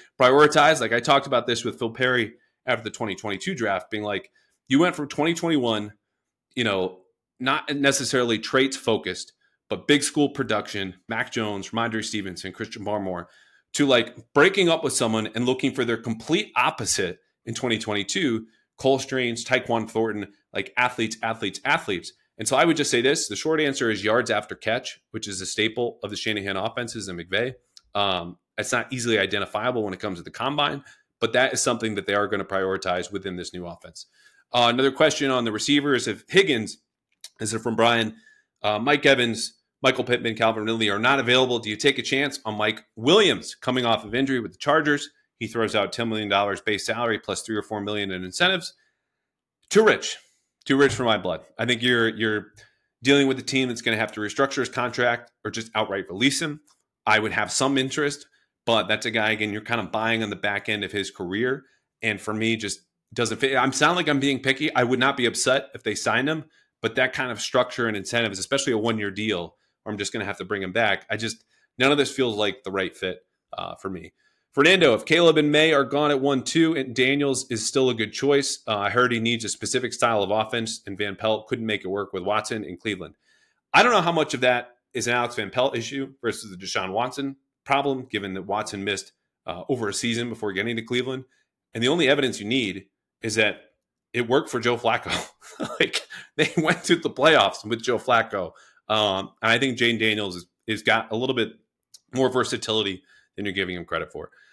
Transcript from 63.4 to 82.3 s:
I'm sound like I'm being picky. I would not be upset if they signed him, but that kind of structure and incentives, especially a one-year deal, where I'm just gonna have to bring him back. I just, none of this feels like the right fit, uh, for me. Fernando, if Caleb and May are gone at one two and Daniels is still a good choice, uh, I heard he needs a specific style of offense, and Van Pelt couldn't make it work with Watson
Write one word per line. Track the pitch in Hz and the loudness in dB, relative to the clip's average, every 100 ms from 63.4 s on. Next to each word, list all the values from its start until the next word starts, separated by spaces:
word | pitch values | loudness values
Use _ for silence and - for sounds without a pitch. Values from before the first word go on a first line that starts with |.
| 135 131 | 0 2
I'm | 131 | 0
sound | 131 151 180 | 2 2 2
like | 160 | 2
I'm | 143 | 0
being | 139 131 | 0 0
picky. | 135 131 151 | 0 -2 0
I | 127 | 0
would | 120 131 | 2 2
not | 131 135 | 2 2
be | 117 | 0
upset | - 131 135 - - | 0 0 0 -2 -10
if | |
they | 110 | -6
signed | 101 120 113 139 | -4 0 0 0
him, | 160 - _ _ _ | -4 -8 _ _ _
but | 113 131 | -4 0
that | 127 | -2
kind | - 127 | -2 -6
of | 110 | -6
structure | - 127 123 - 117 | -2 0 0 0 -2
and | 104 | -2
incentives, | 95 120 113 95 | -2 -2 0 -2
especially | 92 139 143 | -2 -2 0
a | 110 | 0
one-year | 113 110 101 | 0 -2 -4
deal, | 98 110 92 82 _ _ _ | -4 -2 -2 -4 _ _ _
where | 107 | -10
I'm | 104 | -6
just | 98 | -6
gonna | 117 98 | -6 -6
have | 101 | -8
to | 92 | -6
bring | 104 | -6
him | 92 | -4
back. | 110 110 95 - | 0 0 0 -4
I | 107 | -6
just, | 110 - _ _ _ - | -6 -8 _ _ _ 0
none | 131 | 2
of | 147 | 4
this | 131 | 2
feels | - 127 104 | 2 0 2
like | 104 - | -2 -2
the | 95 | -6
right | 95 92 - | -2 -4 -4
fit, | 92 87 _ _ _ - | -6 -6 _ _ _ -12
uh, | 87 85 | -10 -10
for | 95 | -10
me. | 90 - _ _ _ _ | -10 -14 _ _ _ _
Fernando, | - 151 190 151 | 2 6 8 6
if | 110 - | 4 4
Caleb | 160 170 156 | 6 6 6
and | 147 | 6
May | 151 160 | 6 6
are | 143 | 4
gone | 123 143 147 | 2 2 2
at | 139 | 2
one | 139 135 | 2 0
two | 123 170 160 160 | 0 2 2 2
and | 131 117 | -2 0
Daniels | 127 143 143 131 - | 2 2 0 -2 -4
is | 113 - | -4 -2
still | 139 131 | 2 2
a | |
good | 113 110 | 2 -4
choice, | - 139 143 135 - - | -2 2 2 2 -4 -4
uh, | 104 | -2
I | 101 | 0
heard | 117 123 | 2 2
he | 117 | 2
needs | 113 117 | 0 0
a | 107 | -4
specific | - 107 131 123 | -6 -2 -2 -2
style | - 120 110 | 0 2 2
of | 95 | 2
offense, | 107 107 120 110 - - | 0 0 -2 -4 -8 -10
and | 98 | -8
Van | 104 95 | -6 -4
Pelt | 110 107 - | -2 -2 -4
couldn't | 113 113 | -6 -4
make | 104 | -4
it | 92 | -4
work | 101 98 | -6 -6
with | 95 | -6
Watson | 92 | -2